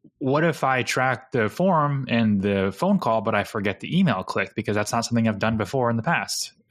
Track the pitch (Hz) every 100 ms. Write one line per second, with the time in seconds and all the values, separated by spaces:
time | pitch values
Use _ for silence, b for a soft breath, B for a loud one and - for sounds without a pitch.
0 | - - 131 143 165 151 139 131 117 -
1 | 131 120 - 131 107 - 180 170 147 139
2 | 127 117 110 101 101 98 95 92 185 202
3 | 131 113 107 107 98 113 101 95 - 160
4 | 185 95 92 - 95 - 107 104 104 120
5 | 117 117 113 101 110 113 104 139 120 117
6 | 117 156 98 - - - -